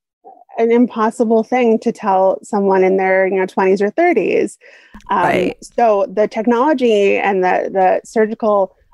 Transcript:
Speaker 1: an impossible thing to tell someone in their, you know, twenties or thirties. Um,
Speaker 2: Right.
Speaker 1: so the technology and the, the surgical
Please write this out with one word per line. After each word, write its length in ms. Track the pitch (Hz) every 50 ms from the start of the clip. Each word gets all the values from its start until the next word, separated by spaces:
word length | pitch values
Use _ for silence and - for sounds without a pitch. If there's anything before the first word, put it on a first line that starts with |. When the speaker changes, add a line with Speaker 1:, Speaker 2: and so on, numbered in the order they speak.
| _ _ _ _ _ - - - - _ - -
Speaker 1:
an 140 | 226 233
impossible 720 | 233 240 247 - - 226 214 226 226 - 240 220 226 220 220
thing 360 | - 247 254 247 226 220 220
to 120 | - 233
tell 460 | 214 - - 208 190 185 190 190 - - -
someone 400 | - - 208 196 196 190 190 190
in 140 | 185 190 190
their, 280 | 190 190 190 190 190
you 100 | 185 196
know, 100 | 190 185
twenties 360 | 185 - 220 190 190 190 190
or 80 | 202 208
thirties. 680 | - - 339 359 320 226 170 - - - - 208 - - _ - - - - _ - 208 - -
Um, 140 | 196 220 -
Speaker 2:
Right. 340 | 147 - - 185 190 - - -
Speaker 1:
so 420 | - - - 240 226 208 196 190 190
the 180 | 190 208 214 208
technology 920 | - 226 214 240 240 226 247 311 311 254 247 233 214 202 202 196 202 196
and 260 | - 196 196 190 185
the, 260 | 180 190 - - -
the 300 | 165 190 185 185 190 - -
surgical 680 | - - 233 220 214 226 - - 214 208 202 190 190 - _ _ _